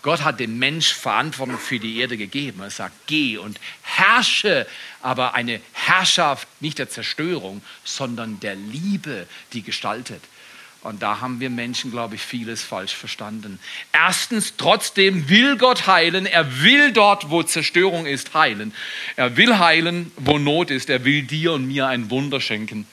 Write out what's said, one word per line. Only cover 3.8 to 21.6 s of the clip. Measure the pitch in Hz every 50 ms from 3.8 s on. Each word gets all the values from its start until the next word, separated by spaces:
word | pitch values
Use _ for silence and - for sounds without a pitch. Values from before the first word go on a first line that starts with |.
herrsche", | - - - - 185 202 226 247 233 - - - - 208 170 135 110 - - - - - - -
aber | - 127 127 127 127 123
eine | - 127 120 120 117 104 - -
Herrschaft | - - - - 175 185 185 - - - 170 147 135 123 - _ _ _
nicht | 139 160 147 -
der | 131 -
Zerstörung, | - - 110 - - - 151 175 175 139 92 95 98 101 - - - - _
sondern | - - - 139 123 120 113 113 110 107 95
der | 110 104 98
Liebe, | 98 101 107 113 147 175 202 202 180 - 151 131 98 87 - - - - _ -
die | 117
gestaltet. | 95 113 113 - - 104 107 120 123 - 110 82 - - _ - - - - - - - - _
Und | - 113 107 98
da | 110 101 104 101
haben | 127 127 127 117
wir | 131 131
Menschen, | 123 120 117 120 123 - - 131
glaube | 113 120 117 107 107
ich, | 104
vieles | - - - 120 113 110 117 110
falsch | - - 117 95 95 98 -
verstanden. | - - 98 - - 110 104 107 110 104 107 95 90 - - - - - _
Erstens, | - 156 165 180 190 - - - 240 214 190 - - -
trotzdem | - 165 208 214 - - - 202 190 190 190 180 147 135
will | 185 214 247 285 277
Gott | 208 240 254 254 - -
heilen. | 196 190 170 165 170 170 190 185
Er | 196 170 170 160 139 127 127
will | 147 220 262 285 294 285
dort, | 208 220 208 208 202 202 - 147
wo | 156 170
Zerstörung | 156 - - 165 147 - - 175 185 196 170 165 165
ist, | 143 139 127 - - -
heilen. | 156 156 139 107 101 107 110 - - - - - - - - -
Er | - 127 123 120 135
will | 208 240 233 196
heilen, | 175 170 160 160 165 170 175 175 170 165 -
wo | - 135 135 147 147
Not | 143 143 147 165 175 151
ist. | 139 127 - -
Er | 135 127 123
will | 135 147 147
dir | 139 120 151 156 160 165 165
und | 139